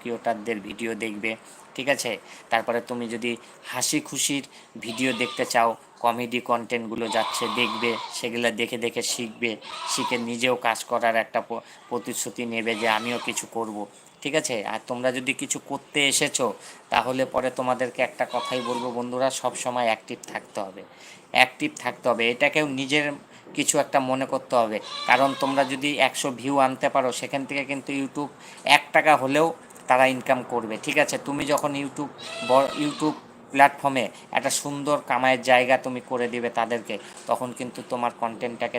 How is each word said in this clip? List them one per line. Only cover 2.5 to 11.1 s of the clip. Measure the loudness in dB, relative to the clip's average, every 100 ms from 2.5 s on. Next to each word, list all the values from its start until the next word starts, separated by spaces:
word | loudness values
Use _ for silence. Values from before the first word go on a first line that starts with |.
তারপরে | 0 2 -2 -2
তুমি | -6 -6
যদি | -4 -4 -4 -8 -20 -10
হাসি | -4 -2 -2 -2
খুশির | -4 -2 -2 -4 -16 -20 -12
ভিডিও | -10 -2 -2 0
দেখতে | -2 -2 0
চাও, | 4 2 0 -10 -2
কমেডি | 0 0 -2 -4 0
কনটেন্টগুলো | -2 0 -4 -4 -4 0 0
যাচ্ছে | 0 -2 -2 0
দেখবে, | 0 0 -2 -2 -6 -8
সেগুলো | -6 0 0 0
দেখে | -2 -2
দেখে | -4 -2 -4
শিখবে, | -4 -6 -4 -4 -4 -8 -10 -6
শিখে | -2 0 -2 -2
নিজেও | 0 2 2 2
কাজ | 0 0
করার | 2 2